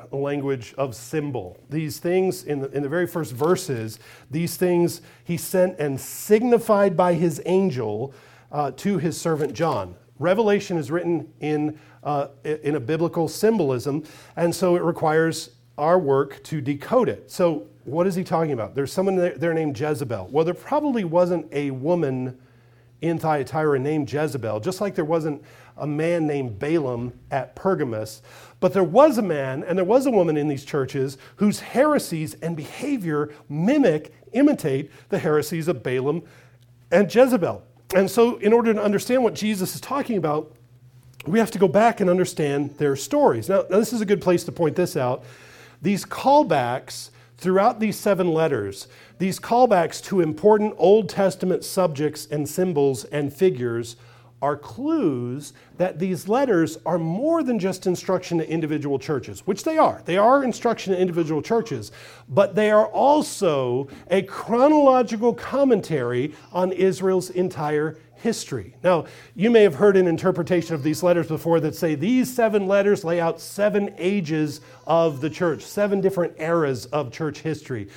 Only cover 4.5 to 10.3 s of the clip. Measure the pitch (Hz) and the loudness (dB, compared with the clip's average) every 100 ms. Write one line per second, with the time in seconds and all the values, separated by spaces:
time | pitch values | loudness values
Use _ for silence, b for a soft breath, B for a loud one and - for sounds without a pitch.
4.5 | - 180 175 170 - B B - 175 - | 0 2 2 2 -2 B B -8 -8 -2
5.5 | 185 180 185 147 131 - - - 214 247 | 2 0 0 -4 -4 -8 -10 2 2 4
6.5 | 233 226 202 196 170 180 165 175 - - | 2 4 4 4 4 2 4 0 0 0
7.5 | 185 190 127 107 104 135 B B B B | 2 2 -2 -4 -4 -8 B B B B
8.5 | 143 139 - 202 185 165 - 170 151 147 | -4 -4 -2 -2 0 -2 -2 -2 -2 -2
9.5 | 101 165 113 92 90 _ - 160 | -2 -2 -2 -6 -14 _ -4 0